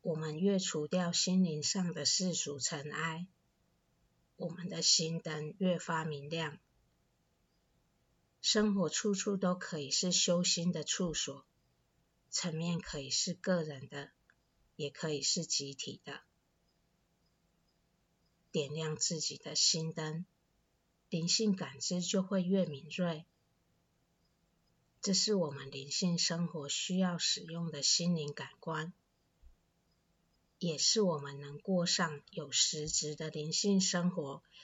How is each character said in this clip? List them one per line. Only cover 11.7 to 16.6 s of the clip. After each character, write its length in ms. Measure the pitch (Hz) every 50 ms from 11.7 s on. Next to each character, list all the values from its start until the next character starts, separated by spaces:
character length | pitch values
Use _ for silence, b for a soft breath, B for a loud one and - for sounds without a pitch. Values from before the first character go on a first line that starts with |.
| _ _ _ _ _ _ _ _ _ _ _ _
层 240 | - - - 180 156
面 260 | 156 165 170 175 160
可 200 | - - - 151
以 100 | 139 131
是 240 | - - - 190 170
个 300 | - - 190 185 175 156
人 240 | 156 143 135 123 -
的， 240 | - 143 147 - _ _ _ _ _ _ _ _ _ _ _ _ _
也 140 | - 151 143
可 200 | - - - 160
以 120 | 151 143
是 220 | - - - 185 160
集 300 | - - - 143 139 139
体 260 | - - 139 135 - _
的。 160 | - 143 - - _ _ _ _ _ _ _